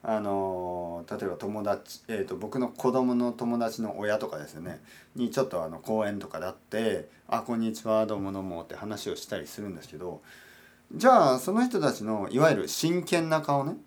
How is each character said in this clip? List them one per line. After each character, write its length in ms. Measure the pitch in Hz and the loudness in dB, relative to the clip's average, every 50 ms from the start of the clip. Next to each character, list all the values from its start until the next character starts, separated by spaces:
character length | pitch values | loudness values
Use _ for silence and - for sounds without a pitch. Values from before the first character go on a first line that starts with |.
| - | -2
あ 160 | - 110 107 | 0 -2 0
の、 840 | 104 101 98 98 95 95 92 92 90 90 90 90 87 85 85 85 85 - | 0 0 0 0 0 0 -2 -2 -4 -4 -4 -4 -4 -6 -6 -8 -8 -8
例 80 | 107 104 107 | -8 -4 -4
え 20 | |
ば 100 | 95 87 | -4 -4
友 280 | 87 - 98 107 107 104 | -4 -6 -6 -6 -4 0
達、 380 | 104 101 - - - - - - - | -2 -2 -2 -4 -14 -18 -18 -10 -6
え 140 | 113 104 | -4 -4
ー 40 | 95 | -2
と、 100 | - 98 | -4 -4
僕 240 | 85 107 104 - 131 | -6 -6 -6 -2 -2
の 100 | 127 120 | -2 -2
子 220 | - - - 131 | -2 0 0 2
供 220 | 120 131 127 123 123 | 4 4 4 4 4
の 180 | 120 123 123 | 2 2 0
友 280 | 113 113 120 120 120 120 | 0 -2 -2 -2 0 2
達 220 | 120 113 110 - | 0 0 -2 -4
の 180 | 113 107 - - | -6 -6 -4 -4
親 180 | 104 104 104 107 | 0 0 0 0
と 100 | 110 90 | 0 -4
か 100 | - 78 | -6 -8
で 100 | 76 76 | -10 -10
す 60 | - | -12
よ 80 | 78 | -12
ね、 200 | 82 90 82 73 - - - - - _ _ | -10 -10 -10 -12 -14 -20 -20 -20 -20 _ _
に 140 | 117 123 113 | -2 -2 0
ち 100 | 110 135 | 2 0
ょ 40 | 131 | 0
っ 40 | 127 | 2
と 140 | - 87 80 | 0 -2 -4
あ 60 | 80 | -4
の 100 | 82 80 | -6 -10
公 280 | - - 110 110 107 101 | -4 -2 0 2 2 0
園 100 | 101 101 | -2 -4
と 100 | 98 - | -8 -8
か 120 | - 82 | -8 -6
で 60 | 85 | -6
会 60 | 92 | -6
っ 40 | 92 | -8
て、 540 | - - _ - 110 113 113 98 - - - - - _ - | -10 -14 _ -2 0 2 2 0 0 -4 -8 -18 -20 _ -2
「あ、 140 | - 120 | -2 -2
こ 140 | 113 - 117 | 0 0 0
ん 40 | 113 | 0
に 140 | 113 113 107 | 0 0 -2
ち 120 | - - | -2 0
は、 200 | 113 110 110 110 | 2 4 4 4
ど 100 | 104 107 | 2 0
う 40 | 101 | -4
も 120 | 98 98 | -4 -4
ど 80 | 98 95 | -4 -4
う 40 | 95 | -6
も」 180 | 95 90 85 85 | -6 -6 -8 -8
っ 20 | |
て 100 | - - | -10 -12
話 340 | 87 104 104 107 101 - 104 | -10 -8 -8 -8 -6 -4 -6
を 60 | 90 | -6
し 100 | - - | -6 -6
た 120 | - 107 95 | -6 -6 -8
り 80 | 76 | -8
す 160 | - - - | -10 -10 -10
る 80 | 104 101 | -8 -8
ん 60 | 92 | -8
で 60 | 78 - | -10 -12
す 60 | - | -14
け 80 | - 76 | -14 -10
ど、 240 | 90 90 80 76 - - - - - - - - - - - _ _ _ - | -8 -8 -8 -10 -14 -20 -20 -20 -20 -20 -20 -20 -20 -20 -20 _ _ _ -8
じ 120 | 160 202 254 | 4 8 8
ゃ 260 | 262 226 170 139 127 | 10 10 8 8 6
あ 60 | 127 | 4
そ 120 | - - | 2 0
の 120 | 190 226 247 | 2 2 2
人 160 | 247 240 196 | 2 2 2
た 120 | 156 139 117 | 2 2 0
ち 80 | - | 0
の 280 | 107 110 110 107 98 - | -2 -2 -2 -2 -2 0
い 80 | - 127 | 4 6
わ 100 | 151 160 | 6 6
ゆ 60 | 139 101 | 6 4
る 100 | - - | 0 -4
真 360 | - - - 165 175 180 175 | -4 -2 0 0 0 0 0
剣 260 | 175 - 175 165 160 | 2 0 2 2 2
な 120 | 160 156 | 0 0
顔 240 | 151 - 143 139 139 | 2 2 2 2 2
ね 100 | 151 - - - | 0 -4 -6 -12